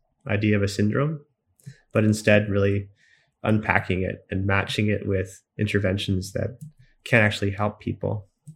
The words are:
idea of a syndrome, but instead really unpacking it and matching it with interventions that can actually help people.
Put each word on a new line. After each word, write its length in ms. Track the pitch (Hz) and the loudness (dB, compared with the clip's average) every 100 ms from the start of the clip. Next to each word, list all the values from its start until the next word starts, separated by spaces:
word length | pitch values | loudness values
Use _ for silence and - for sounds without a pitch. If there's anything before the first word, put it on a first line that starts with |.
| _ _ - | _ _ -4
idea 280 | 104 107 104 | 0 2 2
of 80 | |
a 40 | 101 | 0
syndrome, 520 | - 104 120 147 151 - _ _ _ - - _ | 0 0 0 -2 -4 -12 _ _ _ -20 -20 _
but 120 | 113 | 2
instead 460 | 107 107 - 104 107 | 2 2 4 4 4
really 400 | 101 101 101 - _ _ _ _ _ | 0 0 0 -6 _ _ _ _ _
unpacking 580 | 117 107 - 95 - 92 | 0 0 2 0 0 -2
it 240 | 92 104 - | -2 -6 -6
and 160 | 95 95 | -4 0
matching 420 | 98 - - 107 | 0 0 -2 0
it 200 | 101 - | 0 -2
with 340 | 95 95 - _ - | -2 -4 -10 _ -4
interventions 760 | 107 101 98 98 - 92 92 | -2 0 0 0 0 -2 -2
that 240 | - 98 - - - _ _ - | -6 -6 -8 -20 -20 _ _ 0
can 160 | 120 | 2
actually 300 | 107 - 101 | 2 0 -4
help 280 | 101 104 - | -2 -4 -4
people. 480 | - 98 101 104 - _ - | -10 -6 -6 -6 -8 _ -20